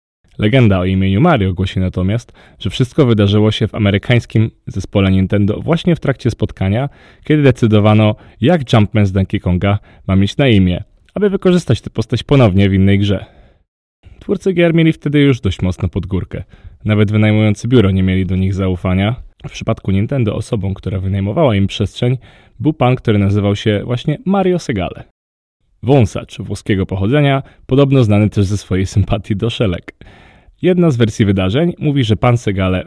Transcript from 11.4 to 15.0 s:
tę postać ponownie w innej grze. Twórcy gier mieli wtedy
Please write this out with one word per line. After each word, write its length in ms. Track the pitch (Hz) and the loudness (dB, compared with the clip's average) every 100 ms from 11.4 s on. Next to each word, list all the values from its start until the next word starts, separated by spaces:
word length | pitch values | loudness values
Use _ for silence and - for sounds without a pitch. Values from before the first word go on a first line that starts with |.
| 190 180 - 113 | 2 2 0 -2
tę 80 | - | -4
postać 340 | - - 123 | -8 -4 -6
ponownie 460 | - 143 117 92 98 | 0 4 4 4 2
w 40 | |
innej 260 | 95 95 98 | 4 2 2
grze. 260 | 101 98 - _ _ _ _ _ _ _ - - | 0 -2 -6 _ _ _ _ _ _ _ -20 -16
Twórcy 340 | - 196 196 | -8 -4 -2
gier 200 | 175 170 | 0 2
mieli 200 | 165 160 | 2 2
wtedy 260 | 156 | 0